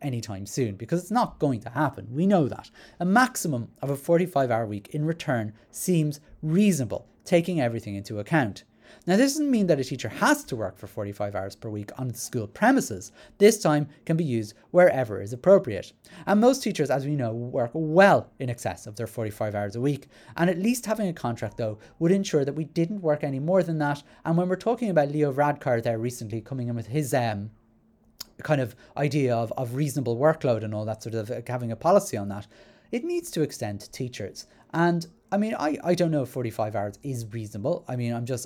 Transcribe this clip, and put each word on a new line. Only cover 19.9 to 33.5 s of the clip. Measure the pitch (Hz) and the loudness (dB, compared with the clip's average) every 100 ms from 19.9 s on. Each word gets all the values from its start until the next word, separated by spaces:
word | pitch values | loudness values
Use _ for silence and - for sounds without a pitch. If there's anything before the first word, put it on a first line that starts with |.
| 139 - - - - | -2 -8 -20 -14 -2
And | 170 | 0
at | 175 | 2
least | 208 247 - | 0 -2 -2
having | 220 196 | -2 -2
a | |
contract, | - 120 117 107 - | -4 -6 -4 -8 -4
though, | 113 107 - - | -6 -6 -12 -2
would | 165 | 2
ensure | 196 196 151 139 | 2 2 0 0
that | |
we | 147 151 | -2 -6
didn't | - 165 208 | -2 -2 -2
work | 165 147 | 0 0
any | 147 135 | 0 -4
more | 151 190 | 2 2
than | 170 160 | 2 0
that. | 147 143 - - | 0 -2 -8 -10
And | - 165 | 0 0
when | 180 | 2
we're | 185 | 0
talking | 226 240 233 | 0 0 2
about | 165 143 | 2 2
Leo | 147 143 | 2 0
Varadkar | 135 147 143 139 120 | 2 2 2 0 0
there | 117 113 | 0 -2
recently | 120 123 110 113 | -4 -6 -8 -8
coming | - 131 120 | -6 -6 -4
in | 120 | -4
with | 107 | -4
his, | 147 135 | -4 0
um, | 131 117 101 107 - _ _ _ _ _ _ - - | 0 0 -2 -6 -12 _ _ _ _ _ _ -20 -12
kind | - 143 | 0 0
of | 120 - - - | 0 -6 -14 -4
idea | 147 147 127 117 | 0 2 2 2
of, | 117 - | -2 -4
of | 123 | -4
reasonable | 127 151 143 120 117 | -2 -2 -2 -2 2
workload | 151 160 135 110 | 2 2 0 0
and | 107 107 | -2 -6
all | 107 | -6
that | 110 | -6
sort | 117 113 | -6 -6
of, | 107 | -6
uh, | 120 120 | -8 -6
having | 123 120 | -6 -6
a | 110 | -2
policy | 165 196 - 113 | 4 4 4 -4
on | 98 | -6
that, | 101 - - - _ _ | -8 -12 -20 -20 _ _
it | 240 | -6
needs | 330 349 339 | -4 -4 -4
to | 170 | -2
extend | 139 | -2